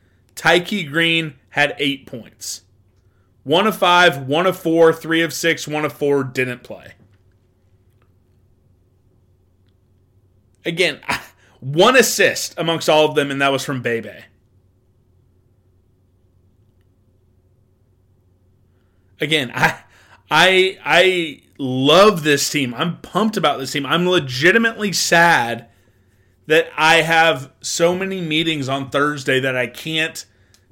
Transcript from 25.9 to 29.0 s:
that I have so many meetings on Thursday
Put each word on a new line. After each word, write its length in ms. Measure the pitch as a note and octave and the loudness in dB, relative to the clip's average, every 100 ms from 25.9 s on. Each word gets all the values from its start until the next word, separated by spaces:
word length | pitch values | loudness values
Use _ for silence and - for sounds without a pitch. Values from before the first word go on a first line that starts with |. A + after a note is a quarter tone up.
| _ _ _ _ _ - | _ _ _ _ _ 0
that 200 | D#3+ D#3+ C#3+ | 2 0 0
I 200 | D#3 E3 | 4 4
have 540 | D#3+ E3 D#3+ D3 - _ | 4 2 2 0 -6 _
so 340 | - - E3+ F3+ | -8 -2 0 0
many 260 | F#3+ F#3+ | -4 -6
meetings 460 | E3 D#3 E3 D3+ C3 | -4 -2 -2 -4 -4
on 220 | C#3 C3 | -6 -4
Thursday 500 | C#3 | -2